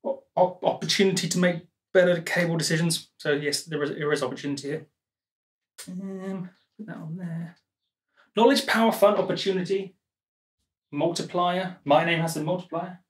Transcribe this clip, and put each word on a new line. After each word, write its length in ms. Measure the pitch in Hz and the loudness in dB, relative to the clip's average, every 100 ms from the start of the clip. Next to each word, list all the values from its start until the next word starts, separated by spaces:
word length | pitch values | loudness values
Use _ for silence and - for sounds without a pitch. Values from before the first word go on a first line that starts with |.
O-, 200 | - - _ | -6 -8 _
op-, 280 | - 180 - | 2 2 2
opportunity 640 | 170 165 160 - 190 170 165 | -2 -2 -2 2 4 2 -2
to 100 | 180 | 2
make 260 | 180 165 - _ _ | 2 0 -10 _ _
better 280 | 185 180 170 | 4 4 2
cable 360 | 165 175 170 165 | 0 0 0 0
decisions. 520 | 160 160 170 165 - _ | 0 0 0 -2 -8 _
So 140 | 160 | -2
yes, 320 | 143 147 143 | 0 0 -4
there 180 | - 147 | -4 -4
is, 100 | 147 | -4
there 200 | 165 147 | -4 -2
is 100 | 147 | 0
opportunity 460 | 131 139 143 135 139 | -2 -4 -6 -6 -6
here. 180 | 156 - _ _ _ _ _ _ _ _ - - | -8 -10 _ _ _ _ _ _ _ _ -20 -14
Um, 640 | 180 190 190 190 190 180 _ _ - | -10 -10 -10 -8 -8 -10 _ _ -18
put 100 | 214 | -14
that 100 | - | -12
on 180 | 165 175 | -10 -10
there. 380 | 175 165 170 - _ _ _ _ _ _ _ | -8 -8 -10 -16 _ _ _ _ _ _ _
Knowledge, 320 | - 247 277 - | 4 6 6 2
power, 240 | 220 226 | 4 4
fun, 240 | - 208 | 6 4
opportunity, 800 | 196 180 180 196 185 170 196 190 _ _ _ _ _ _ _ _ _ _ | 4 0 -2 0 -2 0 -2 -4 _ _ _ _ _ _ _ _ _ _
multiplier. 840 | 143 165 175 160 180 180 180 180 - | -2 -2 -2 -4 0 0 0 -4 -8
My 180 | 143 151 | 2 2
name 160 | 170 165 | 4 0
has 140 | 165 | -2
the 100 | 156 | -4
multiplier. 560 | 156 180 - 165 180 - | -4 -4 -6 -8 -8 -14